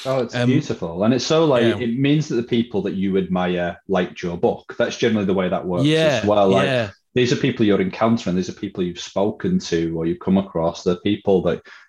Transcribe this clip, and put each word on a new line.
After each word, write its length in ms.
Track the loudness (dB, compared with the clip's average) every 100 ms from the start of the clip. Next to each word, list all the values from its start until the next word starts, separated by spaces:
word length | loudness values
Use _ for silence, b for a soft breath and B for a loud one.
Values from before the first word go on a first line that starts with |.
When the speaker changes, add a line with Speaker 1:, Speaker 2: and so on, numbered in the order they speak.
Speaker 1:
Oh, 160 | -4 -2
it's 140 | -2
Speaker 2:
Um, 160 | 0 2
Speaker 1:
beautiful. 520 | 2 0 -6 -6 0
And 100 | 2
it's 100 | 2
so, 220 | 2 4 4
like, 160 | 4
Speaker 2:
yeah. 160 | 2 0
Speaker 1:
it 200 | -2 0
means 300 | 2 2 0
that 80 | -2
the 60 |
people 400 | 0 0 0 -2
that 120 | -4
you 220 | -2 0 0
admire 600 | 0 -2 0 -2 -4 -6 -4
liked 340 | -2 -2 -6
your 140 | -8 -2
book. 380 | -2 -2 -8 -4
That's 200 | -4 0
generally 260 | 0 0
the 80 | 0
way 140 | 0 0
that 180 | -2 -2
works 200 | 0 2
Speaker 2:
Yeah, 340 | 2 2 2
Speaker 1:
as 20 | 2
well. 240 | 4 4
Like, 160 | 4 2
Speaker 2:
yeah. 240 | 0 -2 -8 _
Speaker 1:
these 180 | 0 0
are 40 | 2
people 280 | 0 2
you're 160 | 2 2
encountering. 560 | 0 0 0 0 0 -2
These 140 | -2
are 100 | -6
people 240 | -10 -6
you've 160 | -6 -6
spoken 580 | -8 -2 -2 -2 -2 -2
to 380 | 0 -2 -2 -2
or 60 |
you've 160 | -4 -4
come 160 | 0 0
across. 480 | 0 -2 -2 -2
They're 120 | -4 -2
people 440 | -2 -2 2 2
that 180 | 2 -4 B B